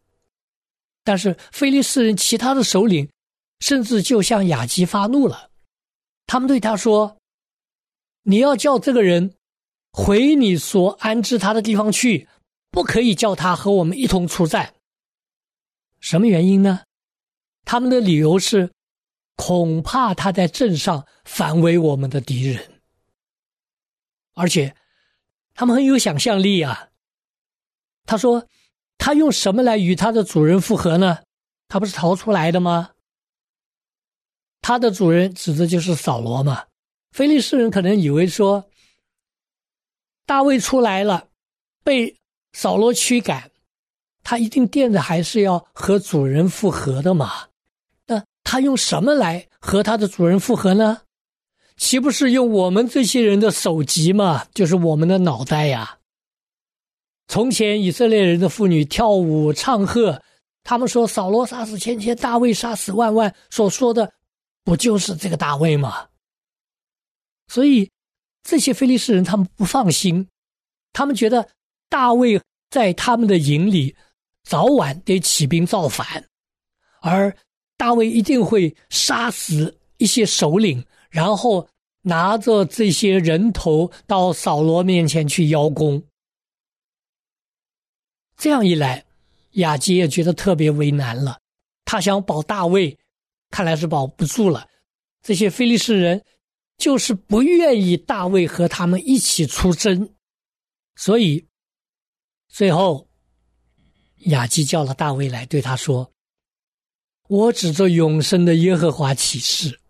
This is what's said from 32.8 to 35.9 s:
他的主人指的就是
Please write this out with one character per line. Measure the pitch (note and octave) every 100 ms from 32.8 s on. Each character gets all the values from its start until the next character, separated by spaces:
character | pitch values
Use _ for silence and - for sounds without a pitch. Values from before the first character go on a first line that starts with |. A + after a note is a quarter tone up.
| F3 _ _ _ _ _ _ _ _ _ _ _ _ _ _ _ _ _
他 | - A#3+
的 | A#3
主 | F#3 F3
人 | E3+ F#3+
指 | F#3 -
的 | D3+ E3+
就 | F3
是 | E3+